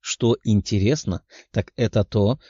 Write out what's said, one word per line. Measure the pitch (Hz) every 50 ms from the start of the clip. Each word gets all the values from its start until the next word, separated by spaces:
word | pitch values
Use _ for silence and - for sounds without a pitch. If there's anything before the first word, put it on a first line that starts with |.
Что | _ - - - - 117 117 - _
интересно, | - 107 101 92 - 113 101 95 107 147 156 - - 92 - _ _ - - - _
так | _ - 98 - _
это | - 120 107 - 117 101
то, | - - 110 101 104 127 147 _ -